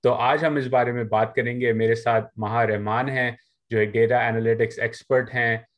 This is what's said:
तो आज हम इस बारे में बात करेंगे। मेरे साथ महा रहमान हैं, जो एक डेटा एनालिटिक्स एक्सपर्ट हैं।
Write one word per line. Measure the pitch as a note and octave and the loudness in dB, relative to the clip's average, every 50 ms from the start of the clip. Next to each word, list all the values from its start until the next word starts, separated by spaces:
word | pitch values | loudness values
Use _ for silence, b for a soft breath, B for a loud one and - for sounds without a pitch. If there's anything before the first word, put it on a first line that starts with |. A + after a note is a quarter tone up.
| - | 2
तो | B2 | 0
आज | A#2+ A2 A#2+ B2+ C#3+ D3+ D#3+ | 0 2 2 0 2 2 0
हम | D#3+ D3+ | 0 0
इस | D3 C3 | 0 -2
बारे | B2 B2+ B2 B2 B2 | 0 2 2 2 2
में | A#2+ B2 A#2 | -2 -4 -4
बात | G#2 G#2+ G#2+ A2+ A2+ - | -2 0 0 0 0 0
करेंगे। | - A#2+ A#2+ A#2+ B2 B2 A#2+ A2+ | -2 -2 -2 -2 -2 0 0 0
मेरे | A2 A2+ A2+ A#2 | 2 2 2 0
साथ | A2+ - A#2+ A#2 A2+ G#2 - _ A2 | 0 0 0 0 0 0 -4 _ -8
महा | A2 G#2 A2+ A#2 A#2 | -6 -2 0 0 0
रहमान | G#2+ G#2+ G#2 G#2 G#2+ A2 A#2+ B2+ C#3 | 0 0 -2 -2 -2 -2 -2 -2 -2
हैं, | C3+ C3 B2+ B2 A#2+ b b b b b _ _ | -2 -2 -2 -4 -4 b b b b b _ _
जो | A#2+ | 0
एक | A2 G#2+ G#2+ | 0 0 0
डेटा | G#2 A#2 A2+ A2+ B2 A#2+ A#2+ | 2 2 4 4 4 2 2
एनालिटिक्स | A#2 A2+ A2+ A2+ A2+ A2+ A2+ A#2 A2 - - | 0 0 0 0 0 2 2 0 -2 -2 -4
एक्सपर्ट | A2+ A#2 - - - _ C3+ B2+ B2+ - | -6 -6 -6 -8 -4 _ 0 0 0 0
हैं। | - B2 A#2+ A#2 A2+ A2+ A#2 _ _ | -2 -2 0 0 0 -2 -6 _ _